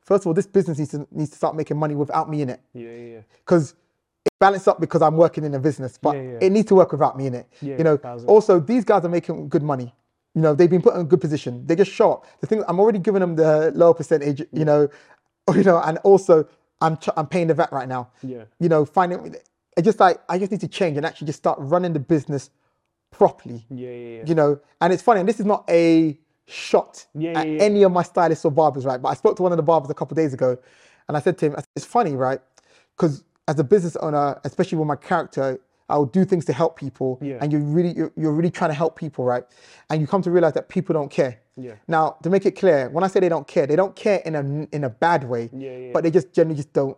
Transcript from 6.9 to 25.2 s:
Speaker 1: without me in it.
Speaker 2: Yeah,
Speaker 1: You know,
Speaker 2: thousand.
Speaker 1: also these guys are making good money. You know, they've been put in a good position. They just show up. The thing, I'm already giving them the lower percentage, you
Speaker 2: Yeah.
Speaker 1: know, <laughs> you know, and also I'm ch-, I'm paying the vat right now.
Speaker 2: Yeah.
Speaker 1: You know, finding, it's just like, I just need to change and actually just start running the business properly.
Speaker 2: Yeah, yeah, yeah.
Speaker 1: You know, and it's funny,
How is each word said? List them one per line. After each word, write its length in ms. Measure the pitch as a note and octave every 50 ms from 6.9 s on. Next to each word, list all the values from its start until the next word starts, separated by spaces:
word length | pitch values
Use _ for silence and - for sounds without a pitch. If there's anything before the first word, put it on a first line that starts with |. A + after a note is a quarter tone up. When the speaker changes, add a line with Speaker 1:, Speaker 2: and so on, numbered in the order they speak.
| -
Speaker 1:
without 240 | C#3 D3+ C3 A#2 C3
me 80 | C3+
in 80 | C3+ B2
it. 120 | A#2+ - _ _ _
Speaker 2:
Yeah, 160 | - C#3 C#3
Speaker 1:
You 80 | B2+ D#3+
know, 120 | D#3+ D3+ C#3+
Speaker 2:
thousand. 300 | - B2+ A#2+ A#2+ A#2 -
Speaker 1:
also 280 | G3+ G#3+ G3+ - F#3+ F3
these 260 | C#3+ - A#3 B3+ G3
guys 180 | - G#3+ G3 E3
are 40 | F3
making 400 | F3 F3 - - E3 E3 D3+ C#3+
good 120 | - E3+ C#3
money. 320 | D3+ C#3+ B2+ B2 A#2+ - _ _ _ _ _ _ _ _
You 60 | E3+
know, 140 | D#3+ D#3 D3+
they've 160 | C#3 F3 E3+
been 120 | F3 F3+ D#3
put 120 | - -
in 80 | F#3 F3
a 20 |
good 160 | C#3+ F3 F3
position. 460 | - D#3 D3+ C#3+ - C3 A#2+ A#2+ B2+
They 100 | C#3 E3
just 140 | E3+ G3 -
show 200 | - - A3+ F3+ C#3
up. 120 | - - - _ _
The 60 | -
thing, 180 | - A3 A3 -
I'm 140 | - E3+ F3+
already 180 | G3+ A3 G#3+ G3+
giving 200 | E3 A3 G3 G3
them 160 | F#3 F3 E3
the 340 | D#3 D#3+ D#3 D3+ D3+ D#3 D#3+ C#3+
lower 180 | - E3+ E3+ E3
percentage, 460 | - D3+ - E3 D3+ C#3+ D3 D3 C3
you 60 | - - -
Speaker 2:
Yeah. 120 | - D#3
Speaker 1:
know, 240 | D3+ D3 D3 D3 C#3+ - - _ _ _ _ _ _ _ _ _ -
<laughs> 60 | D3+
you 80 | F3+ F#3+
know, 160 | F#3+ F3 E3
and 180 | D3+ D3+ D#3+ E3+
also 480 | - G3+ G3 F#3 F#3+ - F3 D#3 D3 - _ _ _ _ _ _ -
I'm 160 | D#3+ D#3+ D3+
ch-, 100 | - - -
I'm 100 | - D#3
paying 200 | C3+ - F#3 E3+
the 80 | D#3+ D#3+
vat 180 | C#3+ E3 - -
right 160 | C3+ B2+ C3
now. 200 | B2+ B2+ A#2+ - _ _ -
Speaker 2:
Yeah. 220 | C3 B2+ A#2+ A2 G#2+ _ _
Speaker 1:
You 80 | E3 F3
know, 160 | D#3+ D#3 D3+
finding, 500 | C#3 _ G3 F3+ F3 F3 F3 D#3 E3 D#3+ - - _ _ _ _ _ _ -
it's 60 | E3
just 120 | A3 G#3 -
like, 220 | - F#3 E3+ - _ -
I 100 | E3+ F3+
just 120 | G3+ F#3+ G#3+
need 80 | F3
to 80 | - D#3
change 300 | - - G3 E3+ D3 C#3+
and 80 | C#3+
actually 200 | E3 - - D#3
just 120 | D3 D3 -
start 200 | _ F3 - -
running 360 | C#3+ C3+ D#3+ F3+ F3+ F3+ E3
the 60 | D3+
business 500 | B2+ - E3+ D3+ - - D3 C3+ - - _ _ _ _ _ _ _ _ _ _ _ _
properly. 560 | _ _ G#3 F3+ - - _ A#2+ B2 A#2 A2+ _
Speaker 2:
Yeah, 180 | C3+ B2 B2 B2
yeah, 180 | B2 A#2+ A#2+ A#2 A#2 A2+
yeah. 60 | A2+
Speaker 1:
You 80 | D3+ E3
know, 240 | D#3+ D3+ D3 D3 C#3+ _ _ _ _
and 120 | E3 F3 F#3
it's 100 | E3+ -
funny, 180 | - A#3 G3